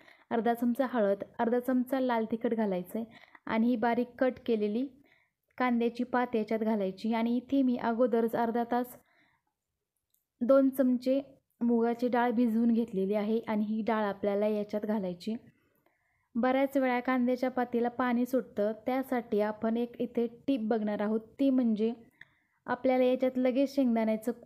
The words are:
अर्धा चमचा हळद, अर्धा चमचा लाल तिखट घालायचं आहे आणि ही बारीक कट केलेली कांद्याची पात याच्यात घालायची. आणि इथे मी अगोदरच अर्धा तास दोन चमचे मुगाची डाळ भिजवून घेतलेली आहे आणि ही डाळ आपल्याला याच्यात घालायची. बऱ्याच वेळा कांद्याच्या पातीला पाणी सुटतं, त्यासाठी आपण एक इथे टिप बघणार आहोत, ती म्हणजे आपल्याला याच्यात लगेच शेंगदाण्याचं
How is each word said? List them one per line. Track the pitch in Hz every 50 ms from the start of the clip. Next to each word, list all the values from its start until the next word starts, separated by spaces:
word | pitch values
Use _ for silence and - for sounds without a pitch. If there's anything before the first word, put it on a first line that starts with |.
| - - - _ _ -
अर्धा | 233 233 208 240 233
चमचा | 233 247 240 233 - 262 247
हळद, | 254 233 208 196 202 202 - - - -
अर्धा | 233 226 247 247
चमचा | 247 262 254 254 247 - 269 262
लाल | 262 254 233 226 220 214
तिखट | 233 220 - 226 226
घालायचं | 226 220 202 185 180 180 - - 226
आहे | 233 - - - - - - - -
आणि | - 220 226 226
ही | 240 254
बारीक | 220 247 233 233 240 240 247 - -
कट | 262 254 254 - -
केलेली | - 226 208 208 208 208 240 269 285 - - _ _ _ _ _ _ _ _ _ _ -
कांद्याची | - 247 254 240 233 233 233 233 - 247
पात | 247 - 247 247 247 -
याच्यात | 220 214 - 226 214
घालायची. | 220 220 226 208 190 190 190 - - 220 233
आणि | 226 233 233 240
इथे | 254 247 - 277 277
मी | 262 254 240
अगोदरच | - - 233 226 220 254 226 233 233 233 226 233
अर्धा | 233 233 233 220 240 233 233
तास | 240 247 247 247 - - _ _ _ _ _ _ _ _ _ _ _ _ _ _ _ _ _ _ _ _ _ _ _ _ _ _ _ -
दोन | 247 220 269 277 269 269
चमचे | 262 - 262 254 254 240 - 254 262 277 277 - - _ _ _ _ -
मुगाची | 247 233 240 233 226 233 233 233 247
डाळ | 240 247 240 240 247
भिजवून | 220 233 247 226 220 226 240 233
घेतलेली | 226 226 233 - 190 190 190 190 208
आहे | 214 202 214 220 233 -
आणि | 233 220 214 214
ही | 208 220 220
डाळ | 208 226 220 220 214
आपल्याला | 202 196 196 196 202 202 202 214
याच्यात | 214 214 208 208 208 - 208 214
घालायची. | 214 214 214 185 180 175 175 - 214 226 - - - _ _ _ _ _ _ _ _ _ _ _ _ _ _ _ _ -
बऱ्याच | 233 240 254 262 269 277 269 -
वेळा | 277 262 254 247 247
कांद्याच्या | 247 262 254 254 240 247 254 247 262 254
पातीला | 254 254 240 240 - 233 233 240
पाणी | 240 - 254 247 240 240 247
सुटतं, | - - 247 - - - 208 202 214 220 - -
त्यासाठी | 254 254 269 262 - 262 240 247 - 214 202
आपण | 208 214 214 - - 226 226
एक | 233 240 240 - -
इथे | 247 233 - 233 233 233 233 - -
टिप | - 269 247
बघणार | 220 214 240 220 214 208 208 208
आहोत, | 208 214 220 226 220 - - -
ती | 277 269
म्हणजे | 262 254 247 226 220 202 220 226 240 - - - _ - - _ _ _ _ _ _ _ -
आपल्याला | - - - - 262 254 254 254
याच्यात | 254 254 254 262 254 254
लगेच | 254 254 254 226 277 277 262 -
शेंगदाण्याचं | 277 269 240 226 226 220 220 220 214 - 240 226 - -